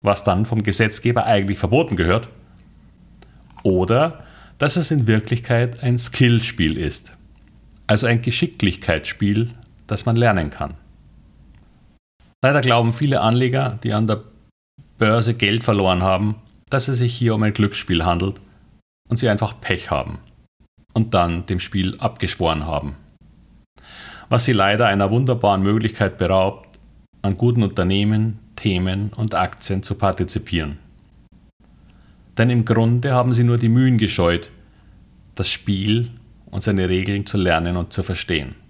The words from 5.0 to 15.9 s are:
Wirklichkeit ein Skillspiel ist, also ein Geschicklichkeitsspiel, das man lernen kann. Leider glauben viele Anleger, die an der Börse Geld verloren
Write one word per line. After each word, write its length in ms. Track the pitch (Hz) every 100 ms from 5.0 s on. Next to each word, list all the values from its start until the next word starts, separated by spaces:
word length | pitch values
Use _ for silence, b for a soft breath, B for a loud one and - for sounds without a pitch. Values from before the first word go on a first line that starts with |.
| 113
Wirklichkeit 760 | 110 110 120 - 120 123 120
ein 160 | 127 123
Skillspiel 760 | 120 - 123 117 113 - 78 80
ist, 340 | 78 - - - - - - - - - -
also 200 | 214 120
ein 160 | 120
Geschicklichkeitsspiel, 1300 | 120 117 175 - 101 87 - 80 - - 104 101 120 - - - -
das 200 | 107 -
man 100 | 117
lernen 340 | 117 95 78
kann. 240 | - 71 73 - - - - - - - - - _ _ _ _ _ - _
Leider 160 | 131 143
glauben 320 | 123 120 117
viele 300 | 117 147 135
Anleger, 560 | 110 120 127 131 135 117
die 120 | 117
an 120 | 107 110
der 160 | 107 - _ _ _ _ _ - _
Börse 340 | 110 113 110
Geld 320 | 120 101 113
verloren 380 | 117 104 95